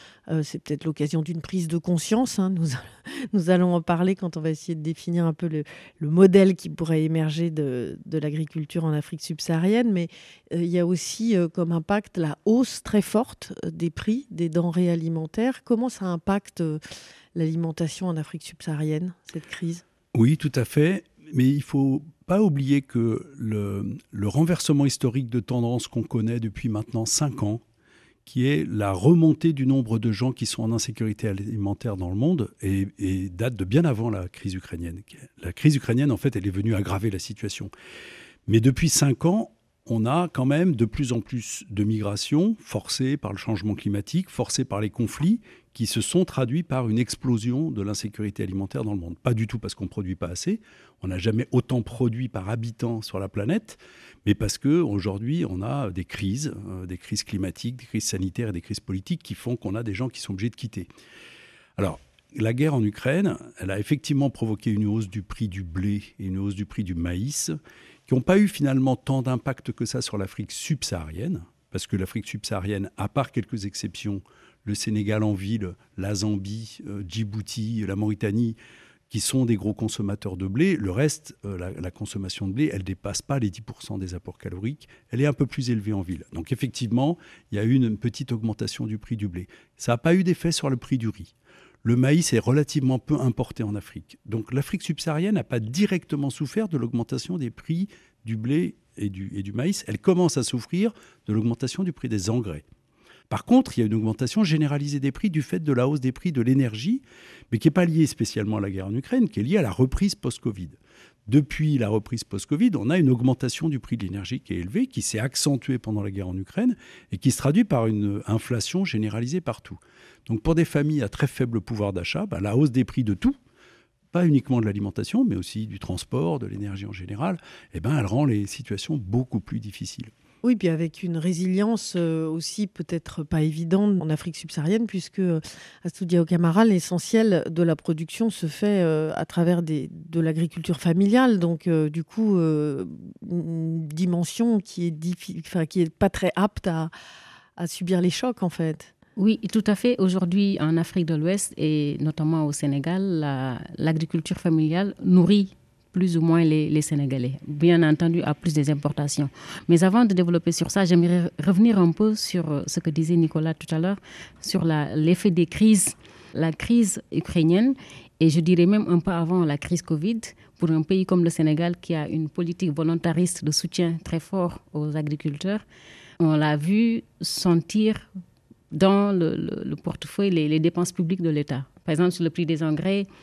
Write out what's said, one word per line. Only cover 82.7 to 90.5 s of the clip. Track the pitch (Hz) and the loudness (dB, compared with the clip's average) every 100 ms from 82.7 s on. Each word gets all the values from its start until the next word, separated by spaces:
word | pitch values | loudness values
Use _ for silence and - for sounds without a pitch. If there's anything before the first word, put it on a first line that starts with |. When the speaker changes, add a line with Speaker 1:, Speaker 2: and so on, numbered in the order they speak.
Speaker 2:
elle | 101 | -2
dépasse | 92 92 101 - | -6 -8 -8 -8
pas | - 139 | -4 -2
les | 107 | -2
dix | 104 | -4
pour | 110 - | -14 -16
cent | - 101 | -10 -8
des | 90 | -8
apports | 87 - - | -8 -12 -14
caloriques, | 98 90 113 151 - - _ | -12 -8 -8 -8 -16 -20 _
elle | 120 | 0
est | 147 | 0
un | |
peu | 139 135 | 0 -2
plus | - 123 | -2 -2
élevée | 113 101 | -2 -2
en | 101 | -4
ville. | 87 82 - | -4 -8 -10
Donc | - 82 | -12 -6
effectivement, | 127 127 - 113 120 143 175 - - _ | -4 -4 -4 -2 2 2 -2 -8 -20 _
il | 101 | -2
y | |
a | |
eu | 113 | 2
une | 135 117 104 | 4 2 0
petite | 120 - 131 | -4 -6 -6
augmentation | 117 113 104 110 - 117 | -4 -4 -4 -6 -6 -6
du | 107 | -8
prix | - 113 | -8 -6
du | 104 | -4
blé. | 87 95 - _ - | -6 -12 -18 _ -6
Ça | - | -2
n'a | 117 | 0
pas | 165 | 4
eu | 180 | 4
d'effet | 180 165 170 | 4 0 0